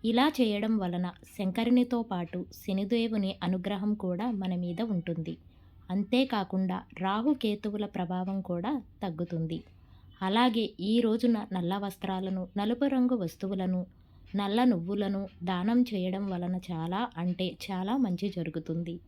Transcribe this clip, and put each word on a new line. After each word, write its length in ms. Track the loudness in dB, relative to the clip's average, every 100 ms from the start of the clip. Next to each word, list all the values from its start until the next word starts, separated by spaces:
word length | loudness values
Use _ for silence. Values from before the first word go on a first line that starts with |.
ఇలా 240 | 2 4 4
చేయడం 500 | 4 2 2 2 0
వలన 340 | 0 0 -2 -6 -20 -4
శంకరునితో 640 | -2 2 4 6 6 0
పాటు 440 | -2 -4 -4 -6 -8
శనిదేవుని 840 | -10 -4 -2 0 0 2 0 -2 -2
అనుగ్రహం 520 | -2 -2 -2 -2 -2
కూడా 360 | 0 -2 -2 -2
మన 240 | -2 -2
మీద 280 | -2 -4 -4
ఉంటుంది. 540 | -2 -2 -2 -4 -4 -10 -14 -20 -20 -20 -4
అంతేకాకుండా 920 | -2 2 2 2 0 0 0 0 -2 -6 -4
రాహుకేతువుల 880 | -2 2 2 2 0 -2 -4 -4 -4
ప్రభావం 540 | -4 -2 -2 -2 -4
కూడా 420 | -2 -2 -2 -4 -6 -8
తగ్గుతుంది. 600 | -6 -4 -4 -2 -2 -4 -10 -20 -20 -20 -20 -4
అలాగే 480 | 0 4 4 4 0 -2
ఈ 200 | 2 4
రోజున 460 | 4 4 4 2 0
నల్ల 240 | -2 0 0
వస్త్రాలను, 720 | -4 -6 -4 -2 -2 -4 -4 -2
నలుపు 280 | 0 2
రంగు 300 | 2 4 4
వస్తువులను, 720 | 2 -2 -4 -4 -2 0 0 -4 -12 -20 -20 -6 -2
నల్ల 280 | 0 4
నువ్వులను 640 | 4 4 0 -2 0 -2 -6 -6
దానం 400 | -2 0 2 4
చేయడం 480 | 4 2 0 -2 -2
వలన 260 | -2 -2 -4
చాలా 520 | -4 -4 -2 -2 -2 -2
అంటే 400 | -2 0 -2 -4
చాలా 340 | -6 -4 -2 0
మంచి 320 | 2 0 -2
జరుగుతుంది. 720 | -2 -4 -6 -4 -4 -4 -8